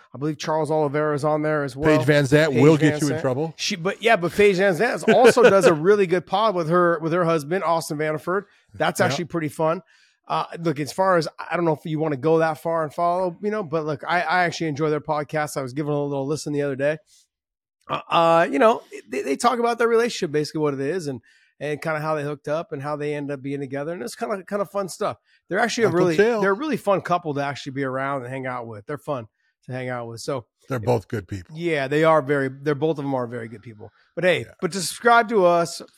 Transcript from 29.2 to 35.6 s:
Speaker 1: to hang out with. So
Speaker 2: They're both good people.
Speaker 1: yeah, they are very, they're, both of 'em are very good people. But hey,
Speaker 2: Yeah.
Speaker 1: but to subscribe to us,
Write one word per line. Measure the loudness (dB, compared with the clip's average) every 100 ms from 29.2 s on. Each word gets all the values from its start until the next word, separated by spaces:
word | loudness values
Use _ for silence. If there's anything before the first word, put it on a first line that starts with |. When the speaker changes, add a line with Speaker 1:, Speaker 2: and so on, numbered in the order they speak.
| -10 _ _ _ -12
Speaker 1:
to |
hang | -8 -6
out | -8 -8
with. | -10
So | -8 -8 -10 _ -8
Speaker 2:
They're | -4
both | 0 -2 -2
good | -8 -8
people. | -10 -12 -6
Speaker 1:
yeah, | -2 -2 0
they | 2 4
are | 4
very, | 2 0 -2
they're, | -4 -4
both | -2 -2 -2
of | -4
'em | -4
are | -4
very | -8 -12
good | -16
people. | -20 -20 -20 _ _ -2
But |
hey, | 0 0
Speaker 2:
Yeah. | -2 _
Speaker 1:
but | -6
to | -4
subscribe | -8 0 4 4 4
to | 4 4
us, | 4